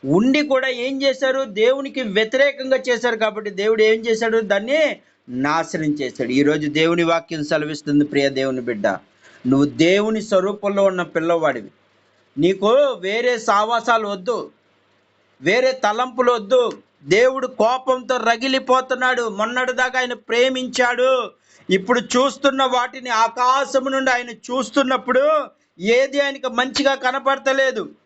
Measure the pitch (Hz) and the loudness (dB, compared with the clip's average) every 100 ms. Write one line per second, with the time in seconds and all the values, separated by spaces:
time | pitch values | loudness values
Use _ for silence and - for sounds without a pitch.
0 | 135 165 247 277 294 262 262 247 254 269 | 2 2 4 2 0 0 -2 -4 -6 -2
1 | 277 262 269 262 262 196 226 269 277 269 | -2 0 -2 -2 -4 0 2 2 -2 -6
2 | 233 190 220 254 277 277 262 262 254 233 | -2 -2 0 2 2 0 -2 -2 0 0
3 | 240 226 214 202 208 185 208 220 214 220 | 0 0 -2 -2 -10 -4 0 2 4 2
4 | 226 220 226 226 208 202 220 294 302 208 | 0 -2 0 0 0 -2 0 0 0 -2
5 | _ _ - 123 139 160 160 170 156 147 | _ _ -10 -4 0 0 -2 -4 -4 -2
6 | 131 - 120 127 143 151 147 147 160 175 | -4 -4 -2 2 2 2 -2 0 2 2
7 | 165 165 160 160 147 160 151 147 - 147 | 2 0 -2 -8 -2 -2 -2 -8 0 2
8 | 147 143 139 131 135 127 120 113 104 95 | 2 2 0 0 -2 -2 -4 -2 -2 -2
9 | _ _ - - 127 139 143 120 165 196 | _ _ -20 -8 0 2 2 4 4 4
10 | 214 220 214 190 190 208 202 202 196 185 | 2 -2 0 0 0 -2 -2 2 2 2
11 | 165 165 165 170 156 123 95 _ _ _ | -4 -2 0 2 2 -2 -10 _ _ _
12 | _ _ _ - 165 190 202 254 285 226 | _ _ _ 0 0 2 2 4 2 0
13 | 185 220 247 240 220 202 214 233 233 226 | -4 -2 0 -2 0 2 2 -2 0 0
14 | 214 202 180 226 139 _ _ _ _ _ | 0 -6 -6 -6 -8 _ _ _ _ _
15 | _ _ _ _ 135 226 262 262 208 214 | _ _ _ _ 0 2 2 0 -2 0
16 | 254 240 247 240 196 254 233 - _ _ | -4 -2 0 0 0 0 0 -4 _ _
17 | 139 190 254 262 254 254 220 254 254 254 | 0 2 4 2 -8 0 0 0 -2 -2
18 | 247 254 226 233 262 262 262 254 254 254 | -2 -2 0 0 0 -2 2 0 0 -2
19 | 254 247 233 196 220 247 254 247 254 254 | 0 0 -4 -4 -4 -2 -4 -2 -2 -2
20 | 247 240 _ 226 254 254 254 247 247 240 | -4 -8 _ 0 2 0 -6 0 0 2
21 | 254 254 214 _ _ _ - 185 190 247 | 2 0 -2 _ _ _ -2 -2 2 -2
22 | - 247 269 - 277 269 262 247 247 262 | 0 0 0 0 -2 0 0 0 -2 -8
23 | 247 226 226 - 247 269 269 269 262 269 | -4 0 0 0 2 2 2 -2 0 -2
24 | 262 247 247 226 - 247 254 277 262 254 | 0 0 -4 -14 -6 -6 -2 0 0 -2
25 | 254 - 302 247 247 _ _ _ 190 240 | 0 2 2 2 -2 _ _ _ 0 2
26 | 269 277 285 269 254 233 262 285 285 269 | 2 0 -2 -2 -6 -2 -2 0 0 0
27 | 254 262 254 269 269 269 269 220 160 - | -2 -2 -2 0 0 0 0 -2 -8 -14